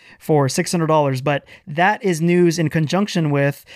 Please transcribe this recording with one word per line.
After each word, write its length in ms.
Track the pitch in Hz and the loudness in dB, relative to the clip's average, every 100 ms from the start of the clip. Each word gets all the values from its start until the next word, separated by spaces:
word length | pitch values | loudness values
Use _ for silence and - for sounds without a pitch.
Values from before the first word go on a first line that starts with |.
| - - | -20 -12
for 300 | - 151 135 | 0 0 2
six 240 | - 165 | -2 -2
hundred 160 | 180 156 | -2 0
dollars. 320 | 156 143 131 | 2 2 -2
But 240 | 143 143 - - - | -2 -4 -6 -20 -10
that 340 | 147 185 208 | -2 0 0
is 180 | 202 165 | -2 -2
news 380 | 170 175 175 165 | 2 4 2 2
in 100 | 151 | -2
conjunction 600 | 165 156 175 208 180 156 | 0 -2 -2 -2 -2 -2
with, 340 | 143 143 - - | 0 0 -2 -12